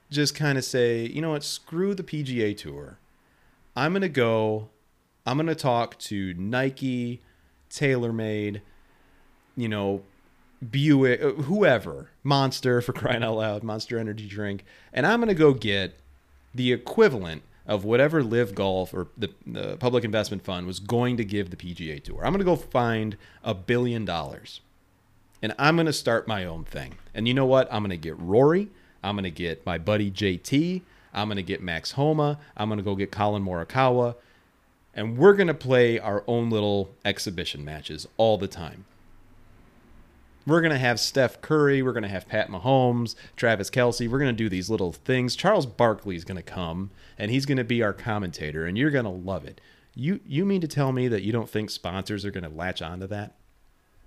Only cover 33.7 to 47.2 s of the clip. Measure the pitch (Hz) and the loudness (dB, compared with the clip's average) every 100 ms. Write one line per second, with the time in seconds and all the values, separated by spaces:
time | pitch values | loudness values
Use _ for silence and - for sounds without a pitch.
33.7 | 131 131 123 120 120 _ _ _ _ _ | 2 2 4 0 -2 _ _ _ _ _
34.7 | _ _ - 110 120 185 202 180 143 127 | _ _ -8 -6 6 8 8 4 0 2
35.7 | 127 120 117 110 101 - 120 117 110 104 | 6 6 4 0 -4 0 0 2 2 2
36.7 | 101 95 - 101 98 - 87 85 71 73 | 0 -2 -4 -4 -4 -4 -6 -8 -8 -10
37.7 | 76 - 78 - - 113 107 98 - 78 | -12 -12 -12 -12 2 2 4 0 -6 -12
38.7 | - - _ - - - - - - - | -12 -20 _ -20 -20 -20 -20 -20 -20 -20
39.7 | - _ - - _ - - - 165 165 | -20 _ -20 -20 _ -20 -12 2 4 4
40.7 | 135 127 113 - 139 123 - - 156 143 | 2 2 2 0 2 2 0 0 4 4
41.7 | 139 127 117 101 95 - 107 104 95 113 | 4 2 -2 -4 -6 -4 -2 -2 -2 2
42.7 | 135 123 120 117 - - - 117 107 95 | 4 4 2 -2 -6 -16 -2 0 2 0
43.7 | 135 123 113 120 131 139 113 110 92 90 | 2 2 2 -2 0 0 0 0 -2 -2
44.7 | 107 90 - - 127 123 - 180 208 131 | -2 -2 -4 -2 0 0 0 2 2 2
45.7 | - 120 104 104 87 85 92 - 95 85 | 2 2 2 -4 -8 -8 -10 -10 -8 -6
46.7 | 85 98 - - - | -6 -8 -12 -20 -8